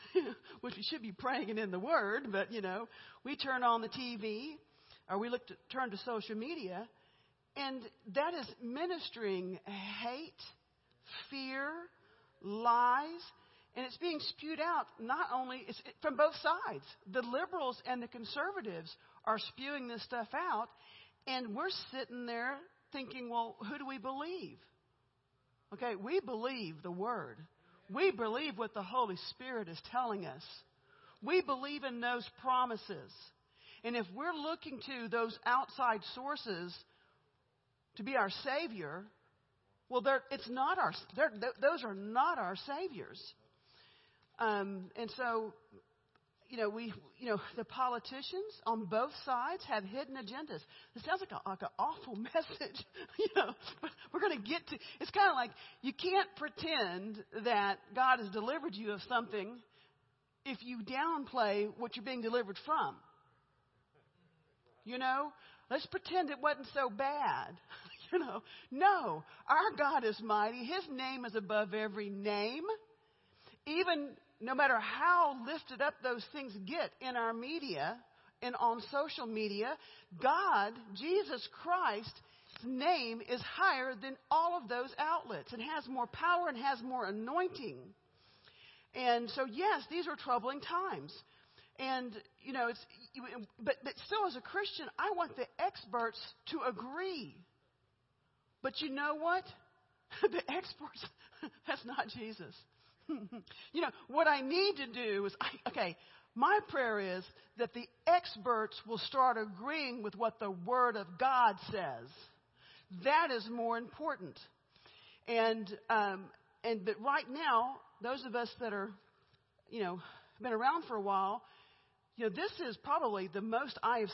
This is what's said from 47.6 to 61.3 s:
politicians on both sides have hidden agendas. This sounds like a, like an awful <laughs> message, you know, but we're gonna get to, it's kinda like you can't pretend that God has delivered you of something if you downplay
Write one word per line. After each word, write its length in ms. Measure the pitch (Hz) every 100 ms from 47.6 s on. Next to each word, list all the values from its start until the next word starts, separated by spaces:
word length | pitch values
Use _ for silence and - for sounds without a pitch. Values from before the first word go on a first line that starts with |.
| -
politicians 880 | 262 254 240 - 262 - 370 427 - 226
on 200 | 226 190
both 260 | 214 277 - 277
sides 380 | 247 277 370 -
have 160 | 220
hidden 320 | 190 247 285 269
agendas. 460 | 208 262 311 156 - - -
This 100 | 233 302
sounds 140 | 381
like 120 | 392
a, 180 | 202 196
like 120 | 190
an 60 | 190 -
awful 380 | 262 - 262 208
<laughs> 180 | 240
message, 520 | 330 - - 403 277 - - - -
you 100 | 453 392
know, 180 | 240 - - -
but 100 | 311 - -
we're 80 | -
gonna 160 | 381 277
get 280 | 208 330 -
to, 80 | 294 - -
it's 100 | 330
kinda 220 | - 392
like 180 | 269 240 - - -
you 100 | 254
can't 380 | - 359 285 349 -
pretend 840 | 294 - 320 294 190 180 208 214 - 220
that 360 | 226 208 202 190 -
God 260 | 220 254 254
has 100 | 202
delivered 460 | 214 226 311 294 196
you 180 | 214
of 80 | 202 -
something 480 | 240 233 214 196 240 - _ _ _ _ _ _ _ 277
if 140 | 254
you 180 | 247 240
downplay 840 | 202 262 330 311 262